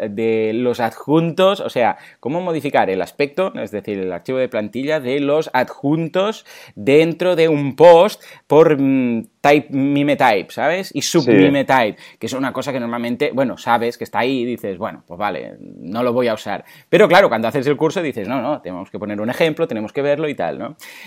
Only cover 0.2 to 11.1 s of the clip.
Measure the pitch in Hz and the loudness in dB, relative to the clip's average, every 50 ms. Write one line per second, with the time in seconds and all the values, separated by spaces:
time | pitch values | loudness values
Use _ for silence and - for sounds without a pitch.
0.2 | 113 113 113 110 110 110 110 123 123 123 117 - 120 113 - - - - 151 165 | -2 0 0 0 0 0 -2 -2 -2 -2 -2 -2 -4 -4 -6 -6 -4 0 0 2
1.2 | 165 170 147 185 185 190 202 190 - 120 - 131 117 104 - - - - - _ | 2 0 0 2 2 2 2 0 -4 -6 -2 0 0 0 0 -4 -10 -20 -18 _
2.2 | - 117 151 175 185 180 165 151 123 139 139 131 107 92 95 92 87 - - - | -10 -6 -6 -6 -4 -4 -6 -4 -4 -2 0 0 0 0 0 -2 -4 -6 -4 -4
3.2 | 143 139 - - 185 196 247 - 117 95 107 101 - 110 104 98 95 92 87 85 | -4 -4 -2 -4 -4 -4 -4 -8 -10 -8 -8 -8 -8 -6 -6 -6 -6 -6 -8 -8
4.2 | - - 131 131 127 120 - 113 104 104 - 120 135 147 156 156 127 123 135 147 | -8 -6 -4 -2 -2 -2 -4 -6 -6 -6 -8 -8 -4 -4 -4 -4 -2 -4 -4 -2
5.2 | 143 143 147 160 156 - - 127 123 - - - - 143 156 160 165 151 - 185 | 0 0 0 0 -2 0 0 -2 -2 -2 -4 -6 -2 -2 0 0 -2 -2 -2 -2
6.2 | 196 214 214 - - - - - - - - 101 104 131 139 151 160 170 156 165 | -2 -2 -4 -8 -12 -20 -20 -20 -20 -20 -16 -6 0 4 4 4 4 4 0 -2
7.2 | 180 180 180 156 160 165 156 147 143 139 - - 156 175 170 165 185 214 - - | -2 0 2 2 2 2 2 0 -2 -2 4 8 10 10 10 10 8 4 0 -6
8.2 | - - - - _ - 143 151 165 165 151 135 139 135 135 131 127 120 117 113 | -18 -20 -20 -12 _ 2 6 6 6 6 4 2 2 2 2 2 2 0 -2 -4
9.2 | 110 - _ _ - 143 147 151 143 - 135 135 135 143 143 143 143 147 143 - | -6 -8 _ _ 4 4 4 4 2 -2 -4 -2 0 0 0 0 0 0 0 2
10.2 | 135 123 107 95 82 - - - 123 147 170 190 190 - - 139 - - | 2 2 2 2 -2 -6 -6 -4 -2 -2 -2 -4 -6 -8 -8 -6 -4 0